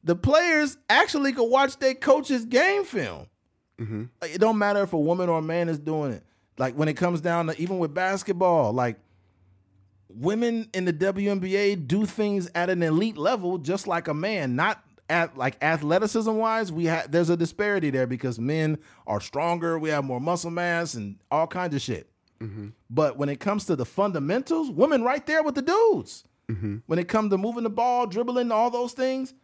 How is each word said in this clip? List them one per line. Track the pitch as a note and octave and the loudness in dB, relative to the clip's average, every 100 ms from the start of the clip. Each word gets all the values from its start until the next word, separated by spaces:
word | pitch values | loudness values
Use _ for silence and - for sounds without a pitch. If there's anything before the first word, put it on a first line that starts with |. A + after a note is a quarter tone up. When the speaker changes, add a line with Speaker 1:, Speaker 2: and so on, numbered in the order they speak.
Speaker 1:
the | D#3+ | 0
players | F3 A#3 D4+ F4 D#4 D4 - - | 0 4 4 4 2 2 -4 2
actually | A#3+ G4 D4+ C#4 | 4 4 2 0
could | B3 A#3 | 0 2
watch | C4 C#4 - | 4 2 2
their | C4 C4 | 0 0
coach's | - C#4 C#4 B3+ | 4 4 4 -2
game | A3+ B3 F4+ G4+ | 2 4 4 2
film. | F#4+ A3 A#2+ D2+ - _ _ _ _ - | -2 -4 -6 -8 -14 _ _ _ _ -12
Speaker 2:
Mm-hmm. | A2 G#2+ A#2+ _ | -8 -6 -8 _
Speaker 1:
Like, | E3+ E3+ | -8 2
it | |
don't | A3 A3 | 4 4
matter | G3+ G3+ | 2 2
if | F#3+ | 0
a | E3 | 0
woman | D3+ F3+ F3+ | 2 2 2
or | E3 | 0
a | |
man | D#3+ E3+ E3+ | 0 -2 -2
is | D3+ | -4
doing | D3+ D#3 D3 | -4 -2 -2
it. | G#2 _ _ _ - | -6 _ _ _ -4
Like, | C3 C#3 | -4 0
when | D#3 | -2
it | C#3+ | 0
comes | F3 E3+ | -2 0
down | E3+ E3+ E3 | 0 0 -2
to, | D#3 | -4
even | F3 F#3+ | -4 -2
with | D#3+ | -2
basketball, | D3 F#3 F#3+ - F3 F3+ E3 A#2 | -2 -2 -2 -4 2 4 4 4
like, | A#2+ B2 G#2 _ _ _ _ _ _ _ _ _ _ _ | 2 0 -4 _ _ _ _ _ _ _ _ _ _ _
women | G#2 D3+ G#3+ A#3+ A3+ A3 | -4 -2 0 0 -2 -4
in | F#3+ | -2
the | F3+ | -2
W | D#3 F#3+ F#3+ G3+ | 0 0 0 0
N | G3 | 0
B | F#3 F#3+ | 0 2
A | G3+ G3+ | 2 0
do | C3 F#3+ G#3+ | 0 0 0
things | - G#3 G3+ F3 F3 | 0 0 0 -2 -2
at | F3 | 0
an | F3+ | 2
elite | E3+ D#3 A3 D3 | 4 4 2 0
level, | E3 A#3+ F3 F3+ | 0 2 -2 -4
just | C#3 F#3+ G3+ | -2 -4 -2
like | E3+ E3+ | -2 -2
a | |
man. | D3+ F#3+ G#3 C3+ B2 | -4 -2 -2 -2 0
Not | F#3 G#3+ _ _ - | 0 0 _ _ -2
at, | E3 E3+ - | 0 0 -2
like, | C3 - | -4 0
athleticism-wise, | D3+ D#3+ D3 F3+ G#3 A3 A3 A3 A3+ A3+ G3+ | 0 0 2 2 2 0 0 0 0 0 -2
we | D#3+ E3 | -2 0
ha-, | E3 - | 0 0
there's | D#3+ E3+ | 0 2
a | F3 | 2
disparity | E3+ - G#3 G3+ D#3 | 0 -2 0 0 0
there | C3 B2+ | 0 -2
because | B2+ C3 A2+ | -2 -4 -4
men | A#2+ D#3 D#3 D3+ - - - | -2 0 0 -2 -8 -20 -6
are | G#2 | -6
stronger, | - C#3+ E3+ E3+ E3 E3 | -4 -4 -2 0 -2 -2
we | D#3 | 0
have | D3+ | -2
more | C3+ B2 | -2 -4
muscle | D3+ F3 E3+ | -2 -2 -4
mass | E3+ F3 E3+ E3+ | -4 -2 -2 -2
and | A#2+ G2+ G2 _ | -6 -10 -12 _
all | D3 D#3+ | -2 0
kinds | F#3 F3+ | -2 -4
of | C#3+ | -4
shit. | - F#2+ - _ _ _ | -4 -6 -8 _ _ _
Speaker 2:
Mm-hmm. | A2+ G#2+ G2+ - _ | -14 -12 -14 -18 _
Speaker 1:
But | B2 D3+ B2+ | 0 0 0
when | C#3+ | -4
it | C#3+ | -4
comes | G3+ G#3 - | -2 -4 -2
to | D3 | -2
the | A#2+ | -2
fundamentals, | - G3+ E3 C#3 A3+ C#4 E4 D4 | -2 -2 0 -2 -2 0 -2 -2
women | D#3+ C#4 C#4 | 2 4 4
right | A#3 C#4 - | 2 -2 0
there | D#4 | 0
with | D4+ C#4+ | 0 -2
the | |
dudes. | C4 G4 A4+ A3 - - _ _ - | 0 4 4 2 -4 -16 _ _ -10
Speaker 2:
Mm-hmm. | G#2+ G#2 G#2 - | -6 -6 -6 -2
Speaker 1:
When | E3 | -2
it | F3 | 0
comes | A3 G#3+ | 0 2
to | G3 | 0
moving | G#3 A#3+ | 0 -2
the | A3+ | -4
ball, | G3+ B3 B3 A#3 | 0 0 0 0
dribbling, | F#3+ A#3+ B3 A#3+ | -2 -2 -2 0
all | A3 A#3+ | 0 0
those | A#3+ A#3+ | 0 -6
things. | B3+ C4 C4 C4 - | -2 -2 -2 -6 -12